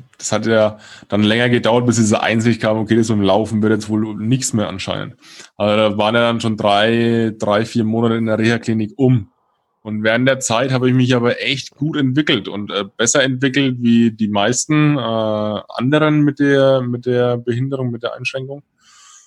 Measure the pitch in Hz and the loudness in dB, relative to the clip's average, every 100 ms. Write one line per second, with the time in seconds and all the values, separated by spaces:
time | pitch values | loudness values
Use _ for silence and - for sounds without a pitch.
0 | - _ - 107 110 110 107 110 - - | -20 _ -4 -4 0 2 2 -2 -16 -20
1 | - 101 104 113 123 120 113 120 120 113 | -6 0 2 2 2 2 2 2 2 2
2 | 107 110 92 113 113 110 110 107 107 113 | 2 2 0 0 0 0 0 -2 0 0
3 | 110 107 98 98 110 110 107 110 104 107 | 2 0 2 2 0 0 0 0 0 -4
4 | 110 104 107 127 127 113 98 98 - 98 | -4 -6 -2 -2 0 -2 -4 -6 -6 -6
5 | - - - - - - 104 104 110 101 | -8 -14 -20 -20 -20 -4 0 2 2 2
6 | 107 117 117 117 110 107 107 101 110 117 | 2 2 2 0 -2 -2 2 2 4 2
7 | 117 117 113 110 104 104 113 120 110 113 | 2 2 0 -2 0 0 0 -2 0 0
8 | 117 113 113 110 113 117 117 110 107 - | 0 0 -2 0 2 0 -2 -2 -4 0
9 | 131 127 95 _ _ _ _ _ 110 107 | 2 2 -2 _ _ _ _ _ -10 -4
10 | 110 117 127 131 - 113 135 131 127 127 | 0 2 2 0 0 -2 0 0 2 2
11 | 127 127 120 - 110 135 - - 151 156 | 2 2 0 -2 -4 -4 -8 -8 -4 -2
12 | 135 131 156 127 82 98 104 90 98 - | 0 0 0 -2 -2 -10 -6 -6 -6 -2
13 | 120 147 135 127 135 131 135 123 120 117 | 0 2 0 0 -2 0 0 0 2 4
14 | 117 110 107 104 104 127 - 151 151 147 | 4 0 -2 0 0 0 0 2 2 0
15 | 113 113 110 107 107 104 - - 123 151 | -2 -2 -2 -2 -4 -6 -8 -4 0 2
16 | 151 151 147 143 143 139 135 135 123 120 | 2 2 2 2 2 4 4 2 -2 -6
17 | 123 123 123 120 120 120 135 135 127 117 | -2 0 0 -2 -4 -4 -4 -4 -4 -6
18 | 117 113 127 135 131 143 - _ _ - | -8 -8 -10 -10 -10 -14 -18 _ _ -20
19 | - - | -20 -20